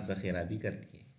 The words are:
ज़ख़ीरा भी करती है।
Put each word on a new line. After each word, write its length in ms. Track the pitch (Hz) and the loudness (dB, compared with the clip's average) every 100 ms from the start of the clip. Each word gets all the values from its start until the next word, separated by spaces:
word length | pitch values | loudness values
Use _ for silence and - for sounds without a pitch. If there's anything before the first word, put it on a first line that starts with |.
| 92 | 2
ज़ख़ीरा 380 | 95 95 87 | 2 2 2
भी 140 | 85 107 | 2 0
करती 400 | 107 - - - | 0 -2 -8 -16
है। 60 | - | -20